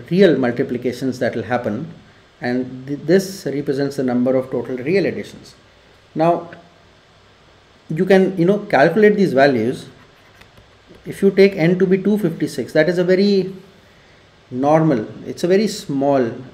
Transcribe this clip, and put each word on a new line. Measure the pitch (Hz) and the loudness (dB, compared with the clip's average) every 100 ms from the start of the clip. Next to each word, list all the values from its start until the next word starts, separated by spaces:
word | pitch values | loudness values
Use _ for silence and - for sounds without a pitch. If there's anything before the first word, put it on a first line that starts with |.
| 117 | -2
real | 175 190 131 | 4 4 4
multiplications | 123 120 123 120 127 - 135 113 | 0 -2 -4 -4 -6 -4 -6 -4
that | 117 117 | -4 -4
will | |
happen, | 107 123 110 107 160 - - _ _ _ | -4 -4 -4 -6 -8 -16 -20 _ _ _
and | 123 127 127 131 131 | -6 -4 -6 -10 -10
th-, | 143 | -8
this | 147 190 190 - 143 | 0 0 0 -8 -8
represents | 139 143 135 139 - | -6 -4 -4 -4 -2
the | |
number | 127 123 127 131 | -2 0 0 0
of | 127 | -2
total | 127 117 127 | -6 -6 -8
real | 131 196 143 | -2 0 -2
additions. | 101 - - - - _ _ _ _ _ | -4 -12 -18 -20 -20 _ _ _ _ _
Now | 156 165 170 - - - _ _ _ _ _ _ _ _ _ _ _ - | -2 0 0 -6 -20 -20 _ _ _ _ _ _ _ _ _ _ _ -8
you | 160 185 | -2 4
can, | 190 190 175 | 4 4 2
you | 170 | 2
know, | 208 | 0
calculate | - 131 160 214 208 208 | 0 4 4 6 4 4
these | 175 | 2
values. | 131 143 123 113 160 - - - _ _ _ - - _ _ _ - - | 4 4 2 -2 -6 -12 -20 -20 _ _ _ -20 -20 _ _ _ -18 -16
If | - | 0
you | 196 | 2
take | 190 196 185 | 4 4 4
n | 165 180 | 0 2
to | 185 | 2
be | 185 | 2
two | 196 208 | 0 0
fifty-six, | 175 165 156 - 117 | -2 -4 -6 -6 -2
that | 156 156 | 0 2
is | 175 | 0
a | |
very | 180 185 202 196 185 - - - _ _ _ _ _ _ _ | 2 2 2 2 -2 -10 -20 -20 _ _ _ _ _ _ _
normal, | 123 139 160 160 123 110 - - | -4 2 4 2 0 -4 -12 -14
it's | - | -6
a | 175 | 0
very | 190 220 | 0 0
small, | - - 139 139 139 113 110 - | -4 -6 -2 0 2 0 -6 -16